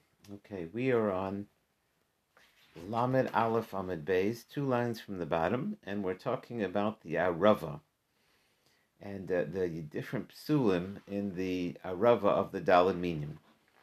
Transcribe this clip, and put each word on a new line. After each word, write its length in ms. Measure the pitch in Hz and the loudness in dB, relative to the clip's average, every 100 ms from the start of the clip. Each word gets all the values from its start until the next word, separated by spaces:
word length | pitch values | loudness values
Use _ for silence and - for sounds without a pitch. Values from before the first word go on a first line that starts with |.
| _ _ - | _ _ -20
Okay, 360 | 101 - 101 82 | -18 -12 -10 -8
we 200 | 104 131 | -4 0
are 180 | 120 107 | 2 2
on 360 | 92 95 98 101 _ _ _ _ _ _ _ _ _ _ _ _ 80 90 | 0 -2 -4 -8 _ _ _ _ _ _ _ _ _ _ _ _ -16 -6
Lamed 420 | 113 123 131 120 | -2 2 2 2
Aleph 380 | - 117 113 110 | 2 2 0 -2
Amud 320 | 95 92 87 | -6 -6 -6
Beis, 400 | 76 92 98 117 - | 0 2 2 -2 -8
two 160 | - | -6
lines 360 | 139 123 120 110 | -2 0 0 -4
from 180 | - 95 | -8 -8
the 80 | 82 | -2
bottom, 500 | 82 85 120 202 214 | 0 0 0 -4 -8
and 200 | - 101 | -8 -6
we're 100 | 95 | -4
talking 480 | 92 135 127 - 120 | -4 -6 -6 -6 -6
about 400 | 95 95 104 107 | -4 -2 -2 -4
the 120 | 87 | -4
Arava 680 | 80 90 82 101 104 80 73 - _ _ _ _ _ _ _ _ _ _ _ | 0 0 4 4 4 0 -10 -14 _ _ _ _ _ _ _ _ _ _ _
and, 320 | 98 98 85 | -12 -10 -2
uh, 100 | 90 - | 0 0
the 140 | 92 90 80 78 | -2 -2 -4 -8
different 400 | 107 - 123 90 | -8 -6 -6 -8
psulim 680 | - - 151 117 90 92 101 - | -10 0 4 4 4 0 -8 -8
in 260 | 101 101 | -4 -4
the 420 | 90 92 92 87 - | -4 -2 -2 -4 -6
Arava 420 | 92 90 117 117 98 | -8 2 4 4 4
of 260 | 85 98 | 2 0
the 80 | 98 | -2
Daled 360 | 90 90 92 90 | 6 8 8 4
Minim. 440 | 87 80 73 73 _ _ _ _ | -2 -4 -6 -12 _ _ _ _